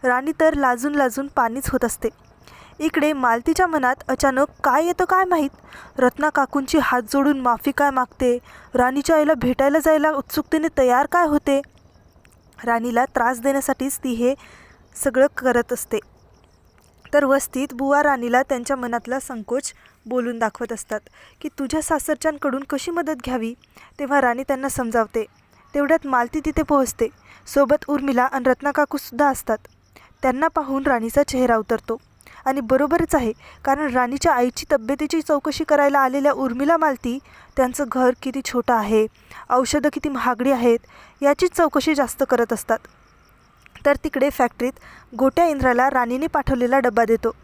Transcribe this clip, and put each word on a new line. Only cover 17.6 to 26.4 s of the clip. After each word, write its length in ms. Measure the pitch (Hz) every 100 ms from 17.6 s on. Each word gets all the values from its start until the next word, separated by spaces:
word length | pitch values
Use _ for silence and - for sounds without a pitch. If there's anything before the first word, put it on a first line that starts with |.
| 277
बुवा 300 | 247 277 285
राणीला 400 | 294 269 240 247
त्यांच्या 340 | 269 254 240 269
मनातला 440 | 247 233 233 262
संकोच 520 | - 240 208 247 - - _ _ 220
बोलून 320 | 254 240 233
दाखवत 340 | 226 - 233
असतात 280 | 226 - 220 _ - - _
की, 80 | 302 -
"तुझ्या 240 | 269 311
सासरच्यांकडून 800 | 302 311 - 302 320 294 285 262 277
कशी 200 | 277 -
मदत 340 | 339 302 294
घ्यावी?" 300 | 254 254 226 240 _ - - -
तेव्हा 220 | 277 285
राणी 220 | 254 240
त्यांना 260 | 269 262 269
समजावते. 560 | - 240 226 220 226 214 _ _ _ _
तेवढ्यात 320 | 285 285 320 277
मालती 340 | 254 240 311